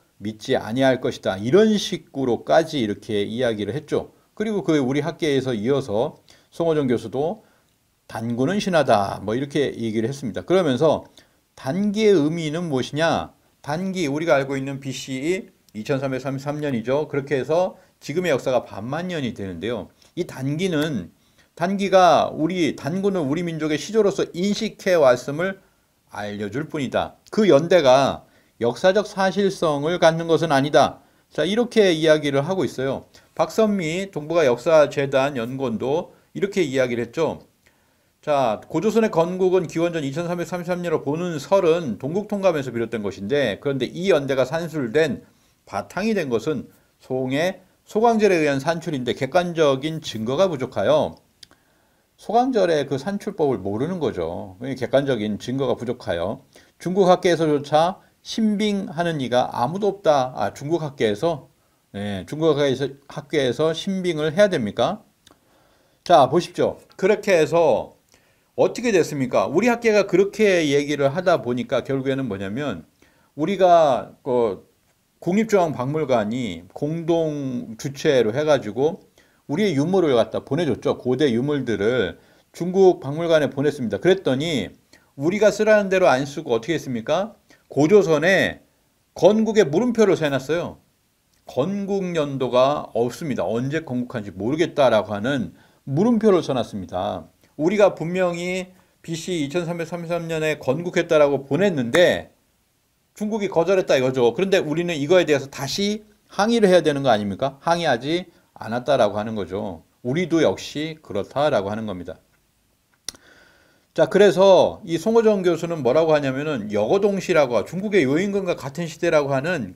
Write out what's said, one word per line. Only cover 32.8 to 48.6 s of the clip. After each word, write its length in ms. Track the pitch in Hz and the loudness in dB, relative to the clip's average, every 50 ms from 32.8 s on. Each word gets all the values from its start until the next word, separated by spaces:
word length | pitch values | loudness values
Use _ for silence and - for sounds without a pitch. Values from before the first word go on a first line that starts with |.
| 131 135 127 90 - _ _ - _ _ _ | -4 -4 -4 -6 -8 _ _ -20 _ _ _
박선미 800 | - 165 - - - 220 214 208 196 170 156 160 185 196 196 - | -2 -2 -2 0 0 2 2 2 0 -2 -4 -4 -4 -6 -8 -8
동북아 340 | 156 151 151 170 170 160 | -10 -6 -2 2 2 4
역사재단 920 | 127 120 117 - 170 160 156 147 135 139 151 139 139 139 131 131 143 131 | 4 2 2 2 4 6 6 6 4 2 -2 -2 0 0 0 0 0 -2
연구원도 800 | 123 113 120 131 135 135 123 113 101 120 127 143 170 185 - - _ _ _ - | -4 -6 -6 -6 -6 -4 -4 -4 -4 -2 -2 -2 -2 -4 -6 -12 _ _ _ -10
이렇게 300 | 156 170 196 202 196 175 | -6 -6 -4 -2 -2 -2
이야기를 420 | 139 127 135 127 127 120 117 120 | 0 2 0 0 0 0 -4 -6
했죠. 360 | 113 - 165 165 131 90 - - _ _ _ _ _ _ _ _ _ _ _ _ _ _ _ | -6 -4 -4 -2 -2 -4 -6 -12 _ _ _ _ _ _ _ _ _ _ _ _ _ _ _
자, 400 | - 147 151 143 131 117 104 101 - - | -4 -2 0 2 2 0 0 -4 -6 -6
고조선의 420 | - 156 170 220 208 226 220 220 | -4 -2 0 0 2 2 0 2
건국은 560 | 220 165 165 175 185 185 190 180 175 190 170 | 2 0 0 0 0 0 0 2 2 2 0
기원전 380 | 139 - 160 165 175 165 165 147 | 0 -2 -2 -2 -2 -2 -4 -6
이천삼백삼십삼 800 | 139 139 160 175 165 175 175 170 - 185 180 170 170 180 175 175 | -6 -6 -6 -6 -6 -6 -6 -6 -6 -8 -8 -6 -6 -6 -4 -4
년으로 200 | 170 160 143 - | -2 -2 -2 -2
보는 360 | - 143 165 180 180 165 143 | -2 -4 -4 -4 -4 -6 -6
설은 600 | - - 196 196 185 165 160 175 175 131 104 - | -4 0 0 2 4 4 2 2 0 -4 -6 -6
동국통감에서 760 | - 135 165 202 202 - 214 202 190 190 165 147 127 127 113 | -6 -6 -4 -4 -4 -4 -4 -2 0 0 0 0 -2 -4 -4
비롯된 300 | 117 117 113 123 113 101 | -4 -4 -4 -4 -4 -6
것인데 560 | 98 87 90 98 98 135 147 139 113 95 90 | -6 -6 -8 -6 -2 -2 0 0 0 -2 -4
그런데 260 | - 143 139 131 120 | -4 -4 -4 -4 -4
이 240 | - - 156 180 196 | -6 -6 -4 0 2
연대가 340 | 175 147 139 131 139 131 127 | 2 2 2 0 0 0 0
산술된 800 | 127 151 165 170 160 156 156 131 113 110 151 160 147 107 85 - _ _ _ _ _ _ _ _ | 0 -2 -6 -6 -6 -6 -6 -4 -2 0 0 0 0 -2 -6 -12 _ _ _ _ _ _ _ _
바탕이 480 | - - - - - - 175 196 226 226 | -10 -8 -8 -8 -8 -6 -4 -2 -2 -2
된 140 | 196 160 135 | -2 -2 -2
것은 400 | 117 113 - 156 151 120 - - _ _ _ _ _ _ | -2 -2 -2 -4 -6 -6 -8 -14 _ _ _ _ _ _
송의 600 | _ - 131 127 131 127 131 143 165 185 185 - - _ _ _ _ | _ -8 -6 -4 -4 -2 -2 -2 -2 -2 -4 -8 -14 _ _ _ _
소광절에 500 | - - 208 220 240 226 220 214 202 185 | -6 -2 2 2 2 4 4 4 2 4
의한 260 | 165 156 143 139 135 | 4 2 2 0 0